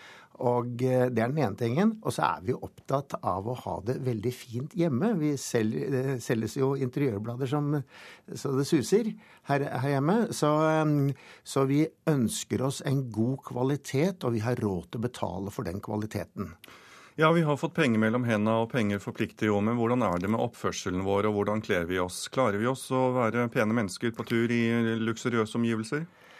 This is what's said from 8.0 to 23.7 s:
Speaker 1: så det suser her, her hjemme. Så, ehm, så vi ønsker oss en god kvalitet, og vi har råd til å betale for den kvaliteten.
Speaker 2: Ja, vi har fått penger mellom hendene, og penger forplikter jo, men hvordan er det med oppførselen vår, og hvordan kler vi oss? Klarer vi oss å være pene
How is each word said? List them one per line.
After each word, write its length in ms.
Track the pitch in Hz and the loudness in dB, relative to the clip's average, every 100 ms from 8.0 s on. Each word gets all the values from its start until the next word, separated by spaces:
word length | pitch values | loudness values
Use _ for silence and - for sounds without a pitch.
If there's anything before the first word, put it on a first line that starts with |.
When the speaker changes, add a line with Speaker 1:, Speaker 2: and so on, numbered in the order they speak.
| - - - | -20 -20 -14
Speaker 1:
så 240 | - 143 135 | -8 -2 0
det 80 | 139 | 2
suser 480 | 156 110 202 220 - - - | 2 4 2 2 -6 -16 -12
her, 160 | - 143 | 0 0
her 400 | 143 127 139 139 | 0 -2 0 2
hjemme. 320 | 147 226 220 | 2 2 2
Så, 160 | - 151 151 156 | 2 2 4 4
ehm, 460 | 156 156 147 139 135 - - | 4 2 2 0 -2 -12 -20
så 220 | - 139 135 | -4 0 2
vi 180 | 143 156 _ - | 4 2 _ 0
ønsker 560 | 147 110 - - 104 | 2 2 -2 -4 -2
oss 180 | 135 - | -2 -2
en 300 | 147 135 127 | -2 -2 -2
god 320 | 107 117 135 | -2 0 -2
kvalitet, 800 | - 123 131 143 - 135 180 185 | -6 -2 0 -2 -2 0 0 0
og 80 | 127 | -2
vi 80 | 113 | 0
har 160 | 113 120 | 0 0
råd 340 | 107 90 - | 0 -2 -6
til 100 | 113 | -6
å 60 | 120 | -6
betale 420 | - 95 90 98 | -4 -6 -6 -8
for 120 | - | -6
den 160 | 92 101 | -6 -6
kvaliteten. 720 | - 107 107 101 85 - 87 - - - - - - - | -6 -6 -4 -6 -8 -8 -10 -10 -20 -20 -20 -20 -10 2
Speaker 2:
Ja, 120 | 160 | 4
vi 120 | 170 | 4
har 180 | 156 139 | 2 0
fått 140 | 165 | -2
penger 240 | - 139 110 | 2 2 4
mellom 260 | 110 123 | 2 2
hendene, 380 | 120 107 107 113 | 2 2 2 2
og 100 | 113 | 0
penger 260 | 127 104 104 | 0 0 -2
forplikter 480 | - - 113 - 110 | -4 -4 -4 0 2
jo, 80 | 101 | 2
men 160 | 107 120 | 2 2
hvordan 260 | 113 127 | 2 2
er 160 | 104 87 | 2 0
det 120 | 92 | 0
med 100 | 117 | 0
oppførselen 640 | 123 - 95 90 95 92 | -2 -2 -4 -4 -4 -2
vår, 240 | 95 98 107 | 0 2 2
og 60 | 104 | 2
hvordan 240 | 101 107 | 0 -2
kler 220 | 107 92 | 0 0
vi 140 | 85 92 | 2 0
oss? 280 | 90 - - | -2 -4 -6
Klarer 240 | 135 123 101 | 0 2 2
vi 80 | 117 | -2
oss 220 | 131 - | -2 -2
å 220 | 131 127 | 0 2
være 380 | 127 113 120 120 | 2 0 0 0
pene 240 | 127 107 | 0 2